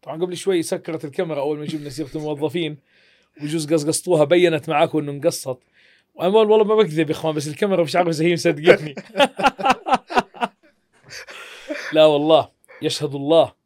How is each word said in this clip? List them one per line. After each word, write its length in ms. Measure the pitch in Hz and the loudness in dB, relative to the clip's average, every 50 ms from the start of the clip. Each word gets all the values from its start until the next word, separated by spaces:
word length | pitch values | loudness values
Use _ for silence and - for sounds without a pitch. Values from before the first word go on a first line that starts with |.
| _ | _
طبعا 200 | - 143 160 175 | -12 -8 -6 -6
قبل 140 | 180 180 | -6 -6
شوي 260 | 170 - 190 190 175 160 | -6 -4 -2 0 0 -2
سكرت 420 | - 190 165 160 - 160 156 - | -2 -6 -8 -6 -8 -10 -8 -10
الكاميرا 360 | 147 135 - 185 165 160 143 | -10 -6 -6 -4 -4 -4 -4
أول 180 | 135 147 151 151 | -4 -4 -4 -6
ما 60 | 151 | -6
جبنا 260 | 143 151 156 147 147 | -8 -10 -10 -10 -10
سيرة 200 | 131 135 156 127 - | -10 -10 -10 -8 -8
الموظفين، 640 | 156 151 151 151 143 165 147 123 175 165 151 151 143 _ _ _ _ _ _ _ _ _ _ _ - 147 | -8 -6 -6 -6 -4 -4 -4 -2 -4 -4 -4 -8 -10 _ _ _ _ _ _ _ _ _ _ _ -12 -8
وجوز 300 | 147 156 165 156 143 160 | -6 -4 -4 -2 0 -2
قصقصتوها 520 | 160 147 147 190 - - 180 180 156 151 | 0 0 -2 -4 -4 0 0 2 2 4
بينت 440 | 143 170 180 180 170 160 151 - - | 4 4 4 4 4 2 0 -2 -2
معاكم 300 | 156 143 165 160 - 156 | 0 0 0 2 0 -4
إنه 140 | 147 143 143 | -4 -4 -8
انقصت. 460 | 143 135 170 165 - - 131 127 - _ _ _ _ _ _ _ _ _ _ _ | -2 -2 -2 -2 -2 -8 -10 -10 -10 _ _ _ _ _ _ _ _ _ _ _
وأنا 140 | - - 180 | -4 -4 2
والله 360 | 196 220 220 208 214 226 220 | 4 4 4 6 4 4 4
ما 100 | 196 220 | 4 4
بكذب 360 | 214 214 170 151 156 160 147 | 2 2 2 2 -2 -2 -2
يا 40 | 156 | -2
إخوان، 200 | - - 160 156 | -4 -4 -4 -4
بس 140 | 151 135 151 | -4 -6 -8
الكاميرا 340 | 147 - - 202 190 170 170 | -6 -4 -2 0 0 0 0
مش 140 | 147 131 | 0 0
عارف 120 | 175 180 165 | 0 0 0
إذا 160 | 165 147 156 | 0 0 0
هي 80 | 175 175 | 0 0
مصدقتني. 600 | 165 - 170 156 143 151 180 - - 151 156 139 | 0 0 -2 -2 2 6 6 6 6 4 -10 -12
<laughs> 80 | - - - - - 285 269 - - 381 - - - 294 277 240 - - - 269 - _ _ - 254 - _ _ - 240 - _ _ _ _ _ _ _ _ _ _ _ - - - - - - - - - - - - - - - - - - | -14 -16 -12 0 0 0 0 2 0 0 0 0 0 0 0 0 0 0 -2 -2 -2 _ _ -4 -4 -4 _ _ -8 -8 -8 _ _ _ _ _ _ _ _ _ _ _ -20 -20 -20 -20 -20 -20 -20 -20 -20 -20 -20 -14 -12 -12 -12 -10 -4 2
لا 140 | 156 156 | 4 4
والله، 440 | 156 151 143 147 156 160 151 123 - _ _ _ _ - - - | 6 4 2 2 4 4 4 2 0 _ _ _ _ -18 -8 -8
يشهد 320 | 151 117 - 151 147 135 | -6 -6 -6 -8 -8 -8
الله 400 | 143 139 143 160 165 147 117 _ _ _ | -8 -2 2 4 4 4 2 _ _ _